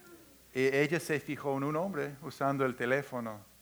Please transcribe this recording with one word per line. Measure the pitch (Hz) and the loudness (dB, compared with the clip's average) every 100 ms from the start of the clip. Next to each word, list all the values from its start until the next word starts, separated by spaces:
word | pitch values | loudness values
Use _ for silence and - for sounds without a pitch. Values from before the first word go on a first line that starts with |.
| - - - - - | -20 -20 -20 -20 -8
Y | 131 135 | 2 4
ella | 139 147 165 | 4 4 2
se | - 151 | 0 -2
fijó | - 143 143 135 | -2 -4 -2 0
en | |
un | 139 156 | 0 0
hombre | 196 160 143 139 | -2 -4 -6 -6
usando | 147 - 139 135 | -12 -2 0 2
el | 131 120 | 2 2
teléfono | 123 135 135 123 113 107 98 - | 2 2 0 -6 -6 -10 -16 -20